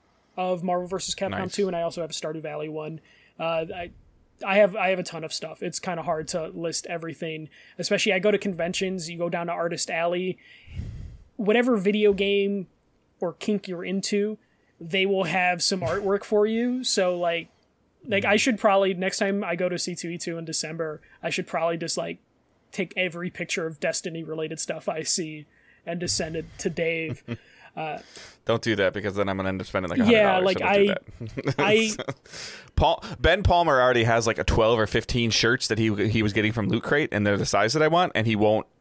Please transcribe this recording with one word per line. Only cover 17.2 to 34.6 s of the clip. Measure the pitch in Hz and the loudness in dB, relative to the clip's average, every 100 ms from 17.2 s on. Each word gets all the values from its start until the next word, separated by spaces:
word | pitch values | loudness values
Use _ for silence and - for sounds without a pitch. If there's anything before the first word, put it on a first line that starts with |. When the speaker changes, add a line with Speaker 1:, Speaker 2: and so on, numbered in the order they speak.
| 170 170 165 _ _ _ _ _ 302 | 0 -2 -6 _ _ _ _ _ -2
Speaker 1:
like, | 202 202 | 0 2
I | 214 | 4
Speaker 2:
Mm-hmm. | |
Speaker 1:
should | 269 208 | 4 4
probably, | 220 196 196 | 4 6 4
next | 180 185 - | 2 -2 0
time | 196 202 | 0 0
I | 196 175 | -2 -2
go | 180 | -2
to | 175 | -2
C | - 175 | -4 -6
two | 170 | -6
E | 170 | -6
two | - 165 | -6 -6
in | 160 | -6
December, | 160 156 165 160 151 - - | -6 -6 -6 -6 -6 -16 -10
I | 170 | -6
should | 170 170 | -4 -4
probably | 170 165 170 | -2 0 -2
just, | 165 - | -4 -4
like, | 170 - _ _ _ _ _ | -4 -8 _ _ _ _ _
take | - 180 - | -6 -4 -2
every | 185 170 180 | -4 -4 -8
picture | - 170 - 160 | -8 -6 -4 -6
of | 156 | -4
Destiny | 170 160 180 165 | -2 -2 -6 -8
related | 160 156 156 160 | -8 -6 -6 -6
stuff | - 160 - | -6 -6 -4
I | 160 | -4
see | 156 - 160 151 147 _ _ _ | -2 -2 -4 -8 -16 _ _ _
and | - 175 | -10 -6
just | 170 - | -2 -2
send | 165 160 | -2 -6
it | 156 - | -8 -6
to | 185 | -6
Dave. | 165 165 165 160 123 - | -2 -2 -2 -4 -8 -8
Speaker 2:
<laughs> | 117 - - - - | -10 -12 -20 -18 -10
Speaker 1:
Uh, | 156 - - - - - - | -8 -10 -14 -20 -20 -10 -2
Speaker 2:
Don't | 113 | 0
do | 117 101 | 2 2
that | 95 | 2
because | 101 101 98 | 2 -4 0
then | 98 | 0
I'm | 95 | 0
gonna | 95 | -2
end | 95 | -4
up | - | -4
spending, | 101 90 | -4 -2
like, | 262 | 2
Speaker 1:
Yeah, | 220 | 4
Speaker 2:
a | |
hundred | 226 | 6
dollars, | 202 185 190 | 6 4 2
Speaker 1:
like, | 190 | 0
Speaker 2:
so | |
don't | 196 202 196 - - - 113 - | 2 4 4 0 -8 -14 -10 -4
do | |
Speaker 1:
I, | - | -4
Speaker 2:
that. | 135 | 0
<laughs> | |
Speaker 1:
I | 196 220 220 | 4 4 2
Speaker 2:
So, | 214 - - - - - - - - | -2 -8 -10 -16 -14 -14 -16 -6 2
Paul, | 156 - - - | 2 2 -4 0
Ben | 156 190 | 4 4
Palmer | 190 175 170 131 | 4 4 6 6
already | 127 123 | 6 6
has, | 113 117 113 | 6 4 2
like, | 107 | 0
a | |
twelve | - - | 0 4